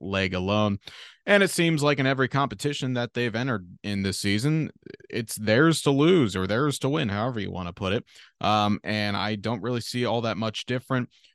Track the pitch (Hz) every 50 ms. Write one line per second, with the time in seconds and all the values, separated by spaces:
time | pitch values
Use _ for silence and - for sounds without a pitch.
0 | 71 95 98 95 95 95 92 90 92 95 104 107 107 104 101 104 - - - -
1 | - - - _ - - 202 202 196 - - - 170 165 165 147 143 147 147 120
2 | 135 135 139 127 131 120 - 139 143 123 107 101 - 147 143 - 143 127 127 123
3 | 120 113 - 120 123 120 104 113 127 139 120 101 90 90 95 - - 101 101 98
4 | 98 98 95 - - 101 98 107 120 147 156 160 147 - - - - - - -
5 | - - - 110 113 - - - 107 107 107 123 156 165 156 - - 147 139 135
6 | 147 170 190 175 127 101 92 95 92 92 104 120 147 147 131 - - 131 147 160
7 | 147 101 98 104 113 131 123 110 95 92 92 90 90 87 - - 104 92 98 120
8 | - _ - - - - _ - - 98 107 107 104 104 104 - - - 107 107
9 | 104 104 101 98 95 107 107 104 95 110 120 101 87 120 123 117 - - - 123
10 | 123 107 107 120 113 113 101 95 113 110 104 - - - 123 127 - - 131 127
11 | 120 - _ _ _ _ _